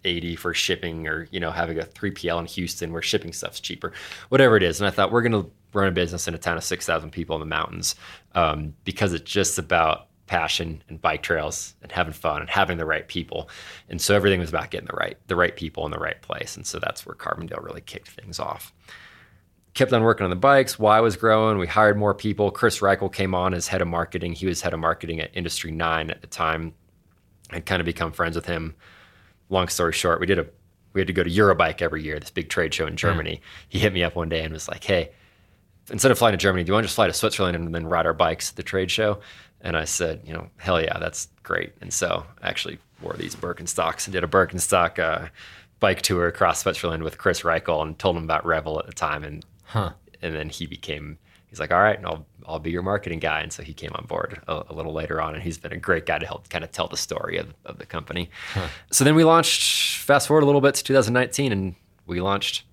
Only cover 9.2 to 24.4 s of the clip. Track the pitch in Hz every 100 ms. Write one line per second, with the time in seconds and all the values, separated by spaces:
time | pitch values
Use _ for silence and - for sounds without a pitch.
9.2 | - 101 92 - 76 87 80 78 - _
10.2 | _ 90 80 - 85 78 _ 80 85 78
11.2 | - 82 76 - - _ - - 82 78
12.2 | 82 76 80 101 92 85 80 78 - 87
13.2 | 82 - - - - - _ 85 - 101
14.2 | 98 95 82 80 - - - - - -
15.2 | _ 87 87 - 80 80 76 78 78 -
16.2 | - - - - - - - - - -
17.2 | - - 82 - - - - - - -
18.2 | 98 82 - - - _ - - - -
19.2 | _ _ _ _ _ - 131 120 113 110
20.2 | 98 90 135 139 135 - 107 107 113 95
21.2 | 113 110 110 104 87 - 107 104 104 98
22.2 | 107 98 104 - 117 - 98 98 95 -
23.2 | 95 92 92 87 - 95 87 85 85 92
24.2 | 87 82